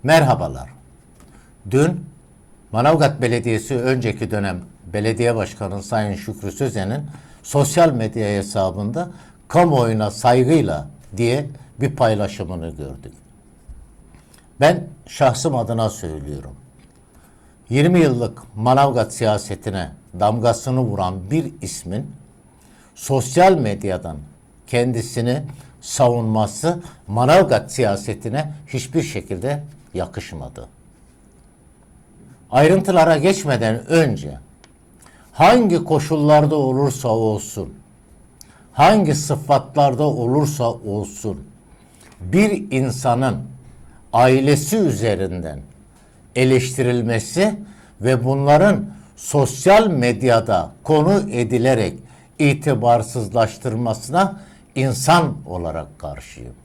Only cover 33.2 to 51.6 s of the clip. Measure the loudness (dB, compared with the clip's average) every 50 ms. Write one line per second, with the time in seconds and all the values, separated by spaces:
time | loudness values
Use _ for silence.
33.2 | 4 2 0 0 -2 -2 -2 0 0 -2 -2 -4 -4 0 2 2 4 2 0 -4
34.2 | -8 -12 -14 -16 -20 _ _ _ _ _ _ _ _ _ _ _ -20 -20 _ _
35.2 | _ _ _ 4 6 6 6 6 4 4 2 0 0 0 0 0 0 0 0 2
36.2 | 4 6 6 6 6 4 2 2 2 2 2 2 0 0 -2 -2 -2 0 0 2
37.2 | 2 0 0 -2 -6 -10 -10 -10 -10 -10 -12 -20 -20 _ _ _ _ _ -20 _
38.2 | _ _ _ _ -20 _ _ _ _ _ _ 4 6 6 6 6 4 2 0 -2
39.2 | -2 -4 -4 -4 0 0 0 0 0 -2 2 2 2 2 4 2 0 0 0 0
40.2 | 0 0 2 2 0 0 -2 -2 -2 -2 -2 -4 -8 -6 -4 -4 -6 -6 -10 -10
41.2 | -8 -8 -8 -8 -12 -20 -20 _ _ _ -20 _ _ _ _ _ -20 -20 -20 _
42.2 | -8 0 2 2 2 2 0 -4 -6 -4 -2 -2 -2 -2 -4 -2 0 0 0 2
43.2 | 0 -2 -2 -4 -8 -14 -16 -20 -20 -20 -20 -20 -20 -20 -20 -20 -18 -2 2 4
44.2 | 6 6 6 4 4 4 2 2 2 -2 0 2 2 0 0 0 0 -2 0 0
45.2 | -2 -4 -4 -8 -8 -10 -10 -12 -16 -18 -20 _ -20 _ _ _ _ _ _ _
46.2 | _ _ _ 0 2 4 4 2 2 -2 -4 -2 -2 0 0 0 -2 -2 -2 -4
47.2 | -4 -4 -2 0 0 0 0 -4 -14 -20 -20 -20 -20 -20 _ _ 0 0 0 2
48.2 | 0 -2 -2 0 4 4 6 6 6 4 4 2 -2 -8 -14 -20 -20 -20 _ -16
49.2 | -12 -2 0 0 0 0 -2 -2 4 6 6 6 6 4 0 0 0 0 0 0
50.2 | 2 2 2 2 2 2 0 0 0 -2 -10 -14 0 2 2 4 4 4 2 2
51.2 | 0 -2 -4 -4 -2 0 0 0